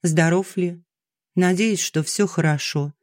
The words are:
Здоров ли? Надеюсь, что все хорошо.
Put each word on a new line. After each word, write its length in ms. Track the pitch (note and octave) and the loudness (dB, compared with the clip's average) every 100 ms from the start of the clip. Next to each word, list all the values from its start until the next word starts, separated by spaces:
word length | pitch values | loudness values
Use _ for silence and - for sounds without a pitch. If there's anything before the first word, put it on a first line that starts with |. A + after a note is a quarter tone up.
Здоров 540 | F3 D#3 E3 F3+ F#3+ - | 0 2 4 2 -2 -4
ли? 260 | F3+ F3 _ _ _ _ _ | -4 -6 _ _ _ _ _
Надеюсь, 460 | - F3+ F#3 A3 G3 | 0 2 2 0 0
что 220 | - D#3+ | -2 -4
все 240 | D#3 - G3+ | -4 -2 -2
хорошо. 680 | - D#3+ D3 - D3+ D3 - | 2 0 0 -2 -4 -6 -10